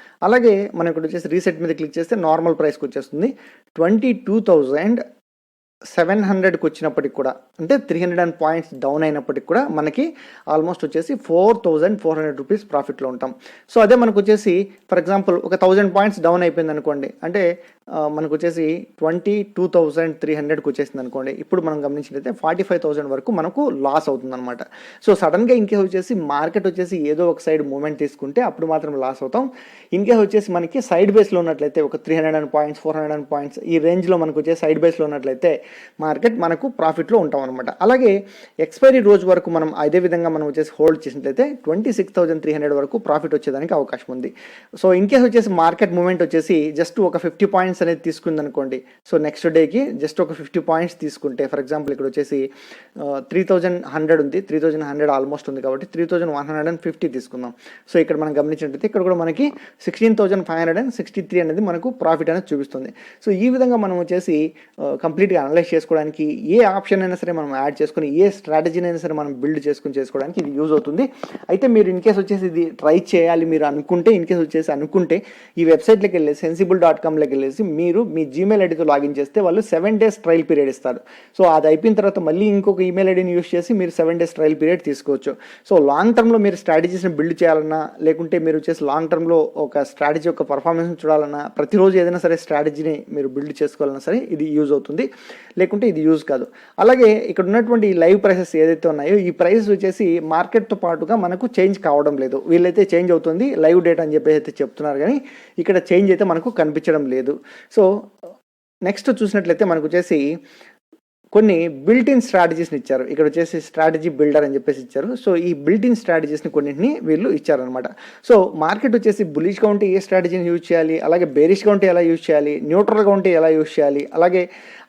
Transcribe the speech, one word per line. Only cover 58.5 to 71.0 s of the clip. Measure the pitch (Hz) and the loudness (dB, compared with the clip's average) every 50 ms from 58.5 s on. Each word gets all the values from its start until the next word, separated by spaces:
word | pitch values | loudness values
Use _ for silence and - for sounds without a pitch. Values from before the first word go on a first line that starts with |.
| 156 147 156 143 135 151 - 214 | -2 -4 -6 -8 -8 -6 -6 -4
ఇక్కడ | - 208 | -2 -2
కూడా | 180 185 185 | 0 0 0
మనకి | 170 165 165 156 147 285 294 - - - - _ _ | 0 -2 -4 -2 -2 -2 -4 -4 -8 -16 -20 _ _
సిక్స్టీన్ | - 175 - - 226 226 220 | -10 -10 -4 0 2 2 4
థౌజండ్ | 202 202 185 202 196 180 | 4 2 2 0 -2 -2
ఫైవ్ | - 165 165 | -4 -4 -2
హండ్రెడ్ | 165 165 160 202 | 0 0 0 -2
అండ్ | 262 262 233 | -2 -4 -6
సిక్స్టీ | - 175 - - 202 | -8 -10 -8 -8 -10
త్రీ | 170 - 175 180 | -8 -2 -2 -2
అనేది | 170 156 156 190 | 0 0 -2 -2
మనకు | 214 202 170 165 - 254 | -2 -2 -4 -4 -6 -6
ప్రాఫిట్ | 254 - - 160 165 156 160 160 | -6 -2 0 0 0 0 0 -2
అనేది | 165 185 185 - 151 | -2 -4 -4 -4 -6
చూపిస్తుంది. | 139 139 139 - 135 131 - - - - - - _ _ | -6 -6 -6 -10 -12 -12 -12 -16 -20 -20 -20 -20 _ _
So | 214 | -2
ఈ | 196 180 214 254 | 0 2 2 0
విధంగా | 254 262 262 254 240 | 2 2 2 2 2
మనం | 226 208 190 185 175 | 0 0 -2 -2 -4
వచ్చేసి, | 175 175 180 180 180 - 160 151 156 160 - - - _ _ - | -2 -2 -4 -4 -2 0 0 0 0 -2 -6 -10 -20 _ _ -8
ఆ, | 156 143 139 139 - | -6 -6 -6 -4 -4
కంప్లీట్గా | 160 151 160 196 190 185 160 | -6 0 0 0 2 2 0
అనలైజ్ | 139 139 156 170 165 - 170 | 0 2 2 0 2 2 0
చేసుకోవడానికి, | 160 - - 165 156 151 156 151 - 151 151 147 - - 151 185 | -2 0 0 0 0 0 -2 -6 -4 -4 -4 -4 -6 -4 2 4
ఏ | 233 233 | 4 4
ఆప్షన్ | 196 190 196 196 - 196 190 | 4 2 0 -2 0 0 0
అయినా | 190 185 180 | 0 -2 -4
సరే | 185 - 175 | -6 -6 -6
మనం | 170 160 151 143 135 | -6 -6 -6 -6 -4
యాడ్ | 131 139 147 139 - | -4 -4 -4 -2 -2
చేసుకొని, | 156 147 - 160 156 143 143 | -2 -2 -2 -4 -4 -2 2
ఏ | 165 196 202 | 2 2 2
స్ట్రాటజీని | 196 - - 151 156 156 160 175 160 180 180 175 | 2 -2 -6 -2 -2 0 0 0 -2 -4 -4 -4
అయినా | 170 160 | -6 -6
సరే | 170 165 156 | -6 -6 -6
మనం | 151 147 143 139 123 | -6 -6 -8 -8 -6
బిల్డ్ | 131 156 156 151 139 147 | -4 -4 -4 -2 -2 -4
చేసుకొని | 143 - - 147 135 139 | -4 -4 -6 -6 -6 -6
చేసుకోవడానికి | 131 127 - 139 135 151 175 - | -6 -4 -6 -6 -6 -6 -6 -6
ఇది | 160 143 139 139 | -6 -6 -4 -4
యూజ్ | 151 160 | -2 0
అవుతుంది. | 151 147 - 147 147 170 | 0 0 0 0 -2 -2